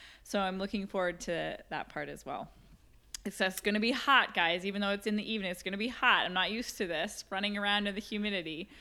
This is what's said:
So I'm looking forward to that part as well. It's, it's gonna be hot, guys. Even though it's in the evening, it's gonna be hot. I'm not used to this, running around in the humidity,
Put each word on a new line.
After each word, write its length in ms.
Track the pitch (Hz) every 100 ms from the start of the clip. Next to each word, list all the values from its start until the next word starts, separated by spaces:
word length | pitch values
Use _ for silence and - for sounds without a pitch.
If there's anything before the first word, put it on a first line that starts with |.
| - -
So 180 | - 208
I'm 180 | 190 190
looking 280 | 202 208 196
forward 340 | 196 180 175
to 380 | - 165 156 - -
that 220 | 156 -
part 180 | - 143
as 160 | 151
well. 240 | - 123 - - - - - - - - 202
It's, 120 | -
it's 220 | 190 185
gonna 180 | 208 214
be 140 | 233
hot, 400 | 269 - 262 208
guys. 320 | 196 170 180
Even 160 | 190 196
though 120 | 202
it's 140 | 202 214
in 100 | 208
the 140 | -
evening, 180 | 220 190
it's 120 | 180
gonna 140 | 190 196
be 120 | 233
hot. 360 | 233 254 180
I'm 80 | 131
not 180 | 185 180
used 280 | 220 247 -
to 80 | 190
this, 400 | 156 202 - -
running 300 | 190 202 208
around 280 | 202 208 202
in 60 |
the 60 | 196
humidity, 720 | - 208 208 196 160 156 - -